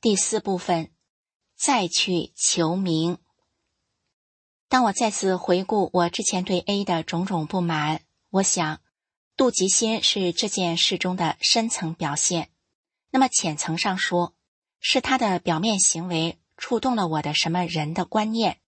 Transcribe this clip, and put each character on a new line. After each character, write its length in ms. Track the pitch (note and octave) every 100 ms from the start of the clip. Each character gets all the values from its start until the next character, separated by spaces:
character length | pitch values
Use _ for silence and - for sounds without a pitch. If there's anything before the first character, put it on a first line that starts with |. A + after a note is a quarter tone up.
第 140 | A#3 G3
四 240 | - A3
部 180 | - F#3
分， 340 | - E3+ D#3 _ _ _ _ _ _ _
再 320 | - C4 F3+
去 440 | - - F3+ - -
求 400 | - - E3 F3+
名。 420 | F#3+ D#3+ E3 F3 _ _ _ _ _ _ _ _ _ _ _ _ _ _ _
当 160 | C4
我 100 | A#3+
再 160 | F#3+ A3+
次 280 | G3+ G3 F#3
回 260 | - F3+
顾 260 | F#3+ A3 F#3
我 160 | F3+ E3+
之 120 | -
前 220 | G#3+ F#3+
对 160 | F#3 F#3
A 240 | - G3+
的 180 | G3 E3+
种 240 | D#3+ E3+ F#3+
种 220 | F#3 D#3
不 140 | F#3+
满， 400 | E3+ D#3+ D3+ D#3+ _ _ _
我 140 | F#3+
想， 380 | F#3+ - D#3 D#3 _ _ _ _ _ -
妒 120 | C4
忌 180 | - F#3
心 360 | - A3+ A3
是 280 | - G#3 F#3
这 160 | F3 G#3
件 300 | - F3+ E3+
事 200 | - F#3
中 180 | F#3 F3+
的 220 | E3 -
深 300 | - - A3+
层 240 | - E3
表 220 | D#3+ D#3 C#3+
现。 340 | - F3 - _ _ _ _ _ _
那 100 | C4
么 80 | C4
浅 300 | - F3 D3+
层 200 | - D#3+
上 200 | G#3+ F#3+
说， 360 | - F3 F3 _ _ _ _ _
是 220 | - C#4
他 160 | - C4
的 220 | A#3 F3+
表 200 | - D#3+
面 200 | G#3 G3+
行 280 | - E3 F3+
为 320 | E3 E3 E3 _ -
触 220 | - A#3
动 160 | C4 A#3
了 120 | F3+
我 140 | D#3
的 120 | D3+
什 160 | D3+ E3
么 140 | F3 F3
人 280 | E3 D3+
的 120 | E3+ F#3
观 260 | A3 G#3+
念 280 | A3+ G#3 -